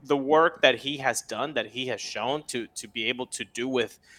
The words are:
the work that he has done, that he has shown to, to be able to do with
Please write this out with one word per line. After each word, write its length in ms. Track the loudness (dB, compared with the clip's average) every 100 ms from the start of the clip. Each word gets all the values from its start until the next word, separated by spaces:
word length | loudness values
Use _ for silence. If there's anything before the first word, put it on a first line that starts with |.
the 140 | 0 0
work 460 | 4 6 6 6
that 120 | 4 4
he 200 | -2 -2
has 240 | -2 -2
done, 320 | -4 -6 -4
that 120 | -4 -4
he 200 | -6 -6
has 140 | -6
shown 420 | -6 -4 -2 -4 -4
to, 180 | -8 -8
to 140 | -12 -10
be 160 | -6
able 220 | -4 -4 -6
to 180 | -10
do 240 | -10 -6 -2
with 300 | 0 -2 -6 _